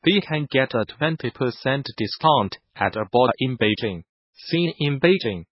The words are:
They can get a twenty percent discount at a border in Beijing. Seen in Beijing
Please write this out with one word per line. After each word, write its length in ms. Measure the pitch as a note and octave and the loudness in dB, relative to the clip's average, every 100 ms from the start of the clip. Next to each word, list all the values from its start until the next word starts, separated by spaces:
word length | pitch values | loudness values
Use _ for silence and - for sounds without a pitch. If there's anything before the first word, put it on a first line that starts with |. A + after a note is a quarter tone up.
They 180 | D#3+ G3 | 2 2
can 260 | - D#3 C#3+ | 0 -4 0
get 240 | C3+ C3 | 0 0
a 120 | A#2+ G#2 | 0 -4
twenty 440 | - D3+ D#3+ B2 | -2 -4 -2 -6
percent 560 | - B2+ - C3 C3+ C3+ - | -2 -4 -2 -4 -4 -6 -6
discount 600 | G#2+ - D#3+ D3 G2 - _ - | -6 0 2 4 2 -6 _ -2
at 200 | G2 G#2+ | -2 -2
a 100 | G#2+ | 0
border 220 | B2 B2 - | 2 2 2
in 200 | C3 B2 | -2 0
Beijing. 460 | G#2+ G#2 A2+ F2+ - _ _ | 0 2 -2 -6 -12 _ _
Seen 400 | _ - E3 F3 - | _ -4 -2 -2 0
in 200 | D3 C#3 | -2 2
Beijing 440 | E3+ F#3+ A#2 F#2 E2+ | 2 2 0 -6 -10